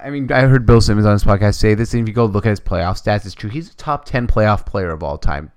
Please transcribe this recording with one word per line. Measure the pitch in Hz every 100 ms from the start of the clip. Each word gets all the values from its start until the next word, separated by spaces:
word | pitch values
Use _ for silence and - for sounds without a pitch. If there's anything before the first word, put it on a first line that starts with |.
I | 139
mean, | 143 131
I | 131
heard | 131 131 113
Bill | 117
Simmons | 110 104 107
on |
his | 104
podcast | - 101 104 101
say | 110 107
this, | 113
and | 120
if | 110
you | 110
go | 113
look | 101 113
at |
his | 101
playoff | - 90 85 95
stats, | - 104 101
it's | -
true. | 107
He's | 135 165
a | -
top | - 143 -
ten | 131 120
playoff | - 107 104 -
player | 104 90
of | 78
all | 78 76
time | - 71 76